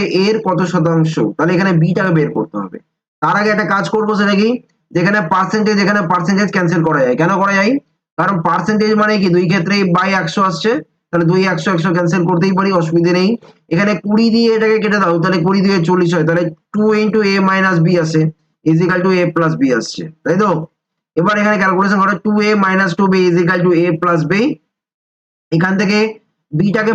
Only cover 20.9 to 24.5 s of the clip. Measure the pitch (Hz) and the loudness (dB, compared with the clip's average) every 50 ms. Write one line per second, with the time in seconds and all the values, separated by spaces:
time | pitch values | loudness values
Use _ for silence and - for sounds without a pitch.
20.9 | _ _ _ _ _ 156 170 202 208 214 208 214 214 196 196 196 180 180 196 196 | _ _ _ _ _ -2 0 0 0 0 0 0 0 0 0 0 0 0 0 0
21.9 | 208 202 190 202 208 170 - 214 214 214 208 208 214 202 190 190 185 190 196 190 | 2 2 2 0 0 -2 -2 -2 0 0 2 2 2 2 0 0 0 0 0 -2
22.9 | 165 - 202 185 190 185 185 180 170 175 175 165 180 180 170 180 175 160 175 180 | 0 0 0 2 2 2 2 2 2 2 2 0 0 0 2 2 2 2 2 0
23.9 | 165 160 180 180 170 160 151 143 180 202 240 302 | -2 -2 -2 0 0 0 0 0 0 0 0 -2